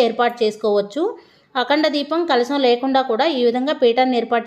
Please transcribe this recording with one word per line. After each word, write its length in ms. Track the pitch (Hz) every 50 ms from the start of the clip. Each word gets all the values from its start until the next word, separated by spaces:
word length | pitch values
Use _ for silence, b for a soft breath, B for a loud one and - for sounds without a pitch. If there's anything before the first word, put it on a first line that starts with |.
| 247
ఏర్పాటు 300 | 226 226 - 240 240 233 - 226
చేసుకోవచ్చు. 600 | 214 208 - - 214 208 202 202 202 - 285 349 440 494 B B B B B B B -
అఖండ 300 | 262 240 - 285 311 311 311
దీపం, 340 | 277 294 277 285 311 339 349
కలశం 320 | 330 254 247 240 240 285 285
లేకుండా 400 | 269 240 240 240 262 269 262 262
కూడా 240 | 262 254 269 226 277 339
ఈ 140 | 302 254 240
విధంగా 300 | 233 226 254 254 294 311
పీఠాన్ని 440 | 302 269 233 233 254 254 262 254 233
ఏర్పాటు 280 | 226 233 247 233 233